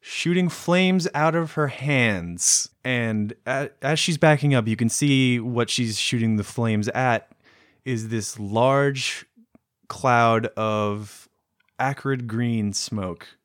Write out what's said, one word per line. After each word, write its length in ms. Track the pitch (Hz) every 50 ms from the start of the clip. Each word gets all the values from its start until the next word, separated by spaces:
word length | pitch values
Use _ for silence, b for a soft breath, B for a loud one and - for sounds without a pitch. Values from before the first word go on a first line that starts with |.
shooting 480 | _ - - - - 165 175 180 180 170
flames 580 | - - - - 175 180 185 185 185 185 165 180 -
out 220 | 147 151 160 160
of 160 | 170 165 156 -
her 140 | 156 151
hands. 1000 | 139 - - 135 143 147 131 120 113 101 90 85 85 87 87 - - - - - - _ _ _
And 520 | 127 127 123 117 113 110 107 104 104 - _ _
a-, 240 | 123 131 135 143 - _ _ -
as 160 | 135 156 151
she's 180 | - - 165
backing 380 | 147 - 156 151 139 147 147 139
up, 120 | 123 110
you 80 | 113 113
can 140 | 107 123 113
see 500 | - - 151 143 139 135 131 127 123 120
what 300 | 110 123 120 117 120 -
she's 300 | - - 123 113 107 -
shooting 380 | - - - 120 113 113 110
the 60 | 107 101
flames 440 | - - - 117 113 110 107 104 104
at 400 | - 120 131 127 117 107 - _ _ _ b b b b b b b b b
is 240 | 131 127 113 110 110
this 300 | 113 113 101 - - -
large 840 | 104 98 101 113 120 131 135 139 143 139 139 131 127 - - - - _ _ _ - _ _ - _ _ _ _ _
cloud 600 | _ - - - 131 123 117 117 117 113 113 117 113 -
of 720 | - 110 110 107 107 104 104 104 104 104 104 - - - _ _ _ _ _ _ _ _ _ _
acrid 500 | - 123 135 139 - - 139 135 127 120
green 460 | 117 107 113 120 120 117 113 104 101 98
smoke 540 | - - - - 107 95 92 85 - - - - _ _